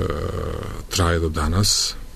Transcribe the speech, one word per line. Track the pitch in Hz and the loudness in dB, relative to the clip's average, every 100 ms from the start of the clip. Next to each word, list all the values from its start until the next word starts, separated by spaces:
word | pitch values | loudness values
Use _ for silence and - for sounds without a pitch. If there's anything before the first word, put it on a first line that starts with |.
| 90 73 85 87 80 78 - 78 - | 0 -2 -4 -4 -4 -6 -6 -8 -4
traje | - 85 85 | 2 4 4
do | 82 | 2
danas. | 80 76 87 101 - - - - | 0 2 4 4 2 0 -4 -12